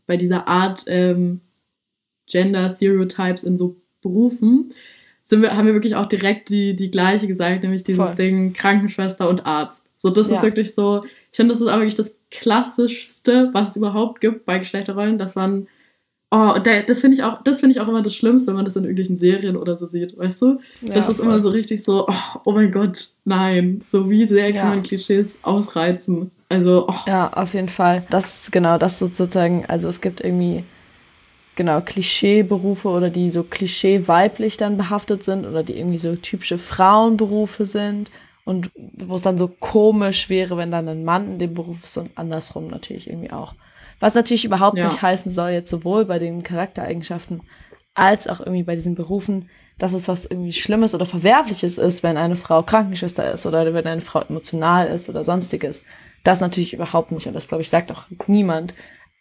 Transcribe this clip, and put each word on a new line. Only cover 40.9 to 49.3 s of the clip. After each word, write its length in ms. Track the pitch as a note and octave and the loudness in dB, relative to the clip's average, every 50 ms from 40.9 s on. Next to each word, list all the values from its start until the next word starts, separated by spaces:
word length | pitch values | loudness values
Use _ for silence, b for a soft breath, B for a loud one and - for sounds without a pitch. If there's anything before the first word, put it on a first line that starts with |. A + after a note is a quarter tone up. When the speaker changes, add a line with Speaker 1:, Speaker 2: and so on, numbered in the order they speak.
| D#3+ D#3+ D#3+ | -6 -6 -2
Speaker 2:
Mann 280 | E3 E3+ F#3 G3+ G3 F#3+ | -2 -2 -2 -2 -4 -6
in 60 | F3 | -6
dem 140 | F3 F3 E3+ | -6 -6 -6
Beruf 300 | E3+ E3 F3 E3+ E3+ - | -8 -10 -10 -12 -14 -14
ist 140 | - - E3 | -12 -10 -10
und 120 | E3+ F3 - | -10 -10 -12
andersrum 520 | - E3 E3 D#3+ D#3+ D#3+ - - - D#3+ E3+ | -12 -8 -8 -6 -8 -8 -10 -10 -12 -12 -12
natürlich 400 | E3 - - - - - E3+ - | -12 -14 -14 -14 -14 -14 -12 -12
irgendwie 220 | - E3+ E3 - | -12 -12 -12 -12
auch. 220 | - - - - - b b b b b b b b b | -12 -12 -14 -14 -16 b b b b b b b b b
Was 160 | - G#3+ G#3 | 0 2 2
natürlich 280 | A#3 A#3 - A#3+ A3 A#3 | 2 2 2 0 0 0
überhaupt 320 | A3 G3 F3+ G3 G3+ G#3 F3+ | 0 2 4 4 4 4 2
Speaker 1:
Ja. 80 | F3 | 0
Speaker 2:
nicht 160 | E3+ - - | 0 0 0
heißen 300 | - F#3 F#3 F#3+ - F#3+ | 0 0 0 0 -2 -4
soll, 200 | F3+ F3+ F3 F3 | -4 -4 -2 -2
jetzt 180 | F3+ F3 F3 - | -2 -4 -4 -4
sowohl 360 | - E3+ D#3+ E3+ G3 A3 A3 | -8 -6 -4 0 0 0 0
bei 140 | F#3+ F3+ E3+ | 0 0 -2
den 240 | E3+ E3+ E3+ F3 E3+ | -2 -4 -6 -8 -8
Charaktereigenschaften 1000 | - F3 E3+ F#3 G3 - - - - E3+ E3+ D#3+ - F3 E3+ - - F3 E3+ b b b b b b b b b _ _ | -6 -6 -6 -6 -6 -6 -8 -8 -6 -8 -8 -8 -8 -10 -10 -10 -10 -12 -12 b b b b b b b b b _ _
als 340 | - F#3 F#3+ G#3 G#3 - - | 4 4 4 4 4 0 -6
auch 120 | - F3 | -8 -8
irgendwie 220 | - - F#3 F3+ F3 | -6 -4 -4 -4 -2
bei 120 | F3 E3+ | -2 -4
diesen 200 | E3 E3 F3 F3 | -4 -4 -4 -4
Berufen, 540 | F3+ E3+ D#3+ F#3+ G3+ G3 - | -4 -4 -4 -4 -4 -4 -4